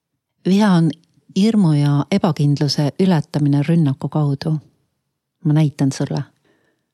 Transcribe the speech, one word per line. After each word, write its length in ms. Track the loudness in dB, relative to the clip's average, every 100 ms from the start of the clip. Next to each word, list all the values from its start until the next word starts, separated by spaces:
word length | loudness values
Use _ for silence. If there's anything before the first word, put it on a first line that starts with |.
| _ _ _ _
Viha 280 | -2 2 4
on 180 | 2 0 -4 _ _ _ -2
hirmu 360 | 0 2 2
ja 320 | 2 2 0 -2
ebakindluse 800 | -2 -2 0 0 0 -2 -2 -4 0
ületamine 640 | 0 0 -2 -2 0 0
rünnaku 460 | 0 0 0 -2 -6
kaudu. 480 | -4 -2 -4 -4 -6 -8 _ _ _ _ _ _ _
Ma 80 | -2
näitan 400 | 0 0 0 -4
sulle. 300 | -2 -6 -6 -8 _ _ _ _ _ _